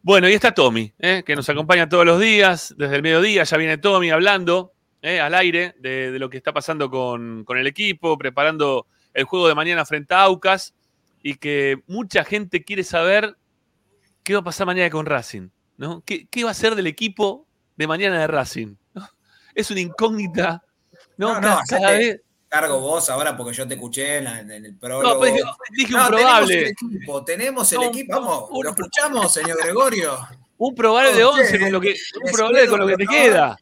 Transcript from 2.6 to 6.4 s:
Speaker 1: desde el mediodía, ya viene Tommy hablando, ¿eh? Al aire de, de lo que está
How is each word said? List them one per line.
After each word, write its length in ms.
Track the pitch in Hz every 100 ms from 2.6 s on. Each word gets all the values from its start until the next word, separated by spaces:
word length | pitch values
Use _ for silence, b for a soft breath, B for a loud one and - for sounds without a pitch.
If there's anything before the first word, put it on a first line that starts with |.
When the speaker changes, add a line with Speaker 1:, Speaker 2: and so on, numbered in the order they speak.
| - -
Speaker 1:
desde 180 | 143 143
el 60 |
mediodía, 420 | 160 160 208 202
ya 120 | 156 156
viene 220 | 160 156
Tommy 320 | 202 190 175
hablando, 640 | 160 190 196 175 180 185 _ _ _
¿eh? 160 | 151 180
Al 140 | 151
aire 400 | 180 180 170 175 -
de, 300 | 131 131 131
de 60 | 131
lo 100 | 131
que 60 |
está 160 | 131